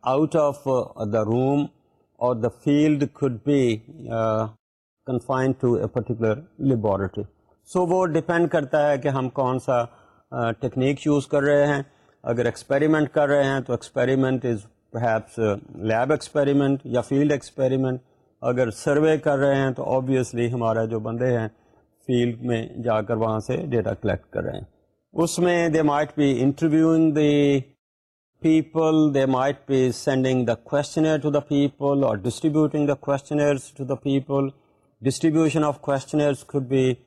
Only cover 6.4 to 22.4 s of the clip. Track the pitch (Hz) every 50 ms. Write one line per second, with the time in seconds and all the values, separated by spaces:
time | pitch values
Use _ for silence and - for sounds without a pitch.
6.4 | 156 - _ - - 135 131 117 104 107 98 95 98 92 - 104 101 - _ _
7.4 | _ _ _ _ _ _ - 185 185 170 180 185 185 180 151 160 160 - 175 170
8.4 | 170 160 - 165 143 135 - 156 147 147 147 139 127 147 135 135 127 127 - -
9.4 | 135 127 127 131 - - 131 120 120 120 - _ _ _ _ _ _ _ - 127
10.4 | 117 117 113 - - 135 - 131 127 135 143 135 - 156 147 143 135 - - 143
11.4 | 139 143 147 143 143 147 143 139 139 - _ _ _ _ _ _ - - 120 117
12.4 | 120 120 113 - - _ 139 139 147 156 156 156 151 139 - 156 147 139 143 143
13.4 | 139 139 135 135 123 - 123 117 - - _ 135 123 123 135 135 135 131 131 127
14.4 | 113 127 113 107 104 - _ _ _ _ - 117 117 117 110 110 107 - - -
15.4 | 113 107 101 101 - - - - 92 110 110 113 123 135 151 - - - _ 147
16.4 | 143 139 139 143 139 135 139 135 - - 117 123 117 - 139 139 147 147 151 131
17.4 | - - _ - 135 131 131 131 131 131 127 127 _ _ _ _ _ _ _ _
18.4 | - 123 123 123 127 117 104 - - 151 143 147 151 160 156 151 - 156 143 135
19.4 | 139 139 139 135 135 135 127 - - - 120 131 131 127 135 131 127 - - 117
20.4 | 120 117 120 123 117 113 113 113 113 110 117 110 107 113 113 117 127 127 123 117
21.4 | 113 107 _ _ _ _ _ _ _ _ _ _ _ - 127 120 120 120 120 117